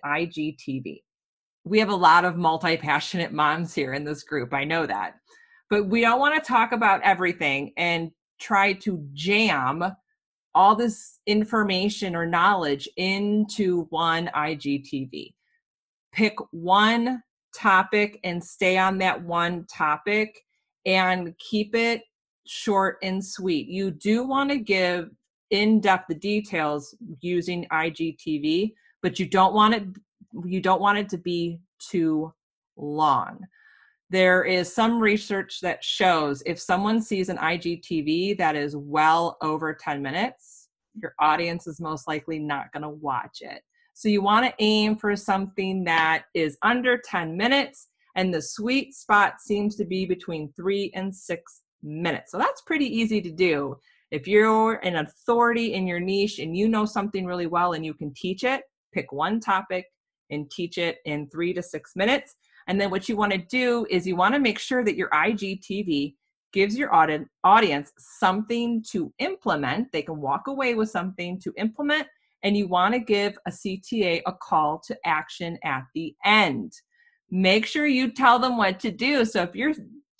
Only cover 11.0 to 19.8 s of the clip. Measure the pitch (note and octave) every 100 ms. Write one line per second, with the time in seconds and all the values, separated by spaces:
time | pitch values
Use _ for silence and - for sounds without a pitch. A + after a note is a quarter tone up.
11 | - - - G#3 G#3+ A3 G#3 F#3 G3+ -
12 | G3 E3+ E3+ E3+ F#3+ G3 D3+ C#3 - -
13 | F#3 G3 G#3 G#3 G#3 - F#3+ F3 D#3+ D#3+
14 | E3 E3 E3+ D3 D3+ D3 C#3+ C#3 C#3 C3+
15 | C3 D2+ - _ _ _ _ _ _ _
16 | _ - G#3+ - - E3 F3 G3 A3 A#3
17 | A#3+ B3+ - _ _ - G#3 F#3+ F#3+ G#3
18 | G#3 - F3+ F3 - - F#3 F#3 F#3+ F#3+
19 | F#3 - E3+ E3+ F3 F3 - -